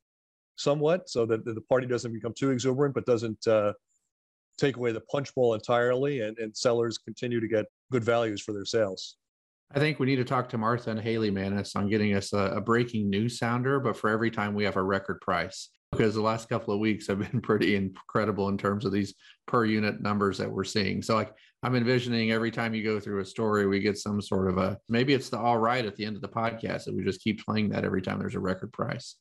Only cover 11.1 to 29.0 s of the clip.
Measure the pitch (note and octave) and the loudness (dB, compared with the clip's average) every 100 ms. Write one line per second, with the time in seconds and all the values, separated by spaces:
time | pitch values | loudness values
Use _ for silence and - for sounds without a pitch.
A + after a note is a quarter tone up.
11.1 | A2+ A2 F#2+ G2 G2+ G2 G2 G2 G#2+ G#2 | 0 0 0 0 -2 -2 -2 0 2 2
12.1 | G2 - G2+ F#2+ G2+ G#2+ A#2 A#2+ A2 G2+ | 0 0 0 0 0 2 2 2 0 0
13.1 | G2 A#2 A#2 A#2 B2 B2+ C#3 B2 G2 A2 | 0 0 -2 -2 0 0 0 0 0 0
14.1 | A2 A2+ A2 G#2 G#2 G2+ F#2+ F#2+ F#2+ - | 2 0 0 -2 0 0 0 0 0 -2
15.1 | F2+ - F2 D#2+ - - _ - - A2 | -6 0 0 -2 -8 -16 _ -8 2 2
16.1 | A2 A2 A2+ - A#2 - G2+ A2 G2+ - | 2 0 -2 -2 -4 -2 0 0 0 -2
17.1 | G2 G#2+ A#2+ - G#2 F2 G2+ F#2+ - - | -2 0 -2 2 2 4 2 0 -6 -4
18.1 | A2+ G#2 G2+ G2 G2 G2+ G2+ G2 G2+ G2 | 0 0 0 0 0 0 0 0 0 -2
19.1 | - - _ - B2 A2 G#2+ G#2 - G2+ | -6 -20 _ -2 0 2 2 0 -2 -2
20.1 | G#2 G2+ F#2+ G#2 G#2+ F#2+ G#2+ G2 G2 G2+ | 2 2 0 -4 -4 -2 -2 0 -2 0
21.1 | A2 G#2 - - - A#2+ B2+ A#2 B2+ B2 | 0 0 -8 -20 -6 0 2 4 2 2
22.1 | A#2 A2+ A2+ A2+ A2+ A2+ A2 G#2+ G#2+ G2+ | 0 2 2 0 -2 -2 -2 -2 -2 -2
23.1 | G2+ F#2+ - A2 G#2 G2 G2 G#2 G2+ G#2+ | -4 -4 -2 2 4 4 4 2 -2 -2
24.1 | G#2 - G2 F#2+ F#2 F#2+ G#2 - A#2 C3 | -4 0 0 2 2 0 -2 -2 0 4
25.1 | C3 - A2+ A#2 A#2 A2+ B2+ G#2+ G#2 G#2+ | 2 0 -2 2 4 4 2 -2 -4 -6
26.1 | G2+ G2+ A2+ A2+ A2+ F#2+ F#2 G#2+ G2+ G2 | -6 -6 -2 -2 -2 -4 -4 -4 -2 -2
27.1 | F#2 A2 G#2 - G#2+ G#2 G2+ G2 F#2+ G2+ | 0 0 -2 0 0 2 0 0 -2 -2
28.1 | G2 G2 G2 F#2 F#2+ G#2 - - B2+ | -4 -4 -4 -4 -4 -6 -6 -6 -6